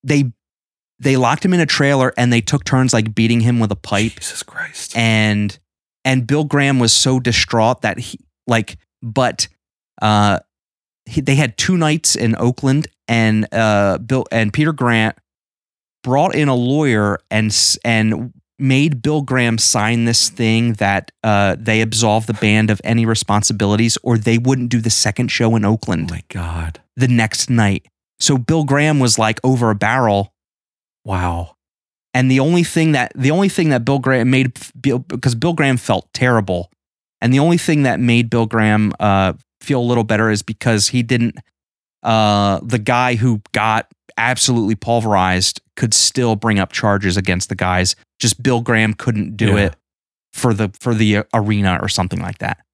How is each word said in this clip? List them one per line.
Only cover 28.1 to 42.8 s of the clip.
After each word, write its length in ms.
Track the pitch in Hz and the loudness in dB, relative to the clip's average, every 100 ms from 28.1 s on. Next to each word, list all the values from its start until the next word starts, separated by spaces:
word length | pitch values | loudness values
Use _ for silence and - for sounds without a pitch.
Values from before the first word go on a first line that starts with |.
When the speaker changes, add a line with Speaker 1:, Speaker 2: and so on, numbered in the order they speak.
| _ | _
Speaker 1:
So 180 | - 139 | 0 0
Bill 260 | 120 160 | 0 0
Graham 340 | 147 139 151 147 | 2 2 2 2
was, 200 | 127 110 | 2 2
like, 220 | 110 113 | 0 0
over 280 | 131 131 117 | 0 2 0
a 40 | |
barrel. 600 | 107 104 127 117 101 98 _ _ _ _ _ _ _ | 0 0 0 2 0 -2 _ _ _ _ _ _ _
Speaker 2:
Wow. 520 | - 92 90 85 87 _ _ _ _ _ _ | -8 -4 -4 -4 -8 _ _ _ _ _ _
Speaker 1:
And 180 | 127 127 | 0 2
the 100 | 131 | 2
only 240 | 135 175 | 2 0
thing 280 | 170 - 160 | 0 0 0
that, 200 | 147 123 | 0 -2
the 160 | - 131 | -2 0
only 180 | 160 196 | 2 0
thing 220 | - 160 | 0 0
that 140 | 131 | 0
Bill 140 | 117 139 | 0 -2
Graham 320 | 131 131 120 | 0 0 2
made 220 | 131 127 - | 2 0 -4
f-, 160 | - - | -18 -6
Bill, 200 | 139 123 | -2 -2
'cause 340 | - - 135 | -4 -4 -2
Bill 200 | 117 165 | 0 -2
Graham 220 | 165 143 123 | 0 0 0
felt 340 | - 95 - | 0 -4 -4
terrible. 580 | - 123 120 98 87 87 _ _ _ _ _ | -2 2 2 0 -6 -6 _ _ _ _ _
And 100 | 117 | 0
the 60 | 131 | 2
only 180 | 156 175 | 4 2
thing 240 | - 151 | 2 2
that 140 | 135 98 | 2 2
made 280 | 120 117 117 | 2 2 2
Bill 160 | 117 113 | 0 0
Graham, 460 | 113 107 104 107 - | 0 2 2 0 0
uh, 340 | 104 98 95 78 _ _ | 0 2 0 -2 _ _
feel 180 | - 135 | -4 -2
a 40 | |
little 200 | 120 120 | 0 0
better 260 | 107 107 110 | 0 0 0
is 120 | 104 | 0
because 460 | - 107 123 110 - | -4 -4 0 0 0
he 140 | 127 | -2
didn't, 340 | 120 123 117 - - _ _ _ _ _ | 0 0 -2 -4 -20 _ _ _ _ _
uh, 580 | - 110 107 101 101 98 | -2 2 2 2 2 -2
the 160 | 117 | -2
guy 360 | 117 | -4